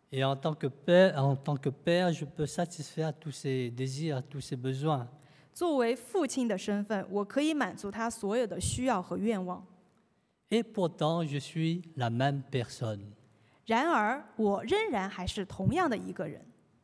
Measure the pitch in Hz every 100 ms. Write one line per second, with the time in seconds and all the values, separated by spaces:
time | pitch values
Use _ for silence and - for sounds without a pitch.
0 | - 131 135 139 160 151 139 - - 175
1 | 190 147 139 135 151 139 139 135 - 175
2 | 180 165 147 - 147 - 170 165 147 -
3 | 160 147 151 135 143 131 120 120 131 135
4 | 160 135 131 143 - 131 131 131 151 143
5 | 120 - - - - - 349 277 233 254
6 | - 392 285 - 240 190 - 202 202 208
7 | - 196 202 269 302 302 202 175 202 196
8 | 233 - 196 233 233 - - - 254 208
9 | 180 180 208 208 180 180 - - _ _
10 | _ _ _ _ - 220 233 214 170 -
11 | 156 170 156 143 - 165 160 175 170 139
12 | 120 117 139 143 131 135 117 - 117 104
13 | 101 - _ _ _ _ - 226 311 285
14 | 214 269 302 - 214 202 220 403 440 233
15 | 190 - 185 - 185 - 190 311 339 202
16 | 185 180 156 - - - _ _